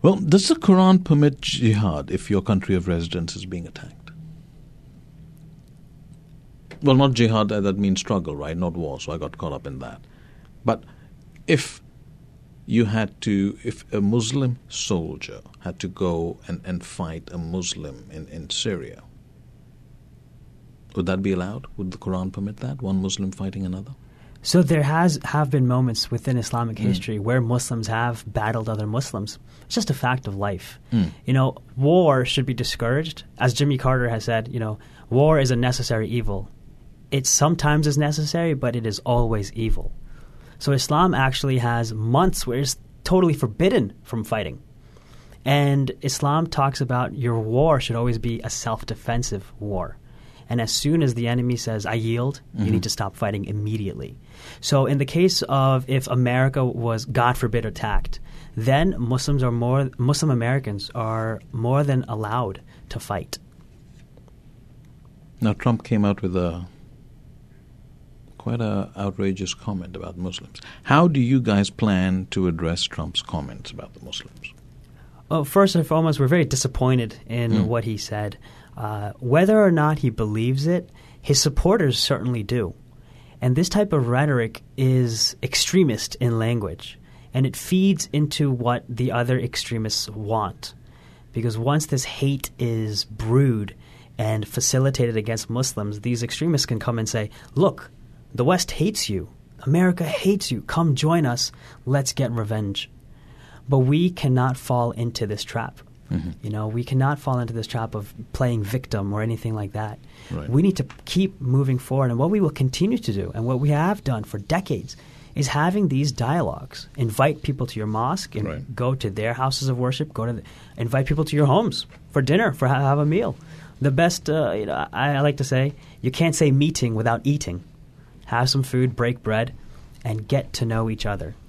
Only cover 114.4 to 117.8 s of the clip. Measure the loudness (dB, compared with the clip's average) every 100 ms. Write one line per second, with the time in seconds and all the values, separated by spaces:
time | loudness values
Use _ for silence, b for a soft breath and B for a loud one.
114.4 | -2 -4 -2 -6 -6 -16 B B B -4
115.4 | -2 2 2 2 2 2 0 0 0 0
116.4 | -2 -4 -12 -16 -14 -4 -4 2 2 2
117.4 | -4 -4 -4 -4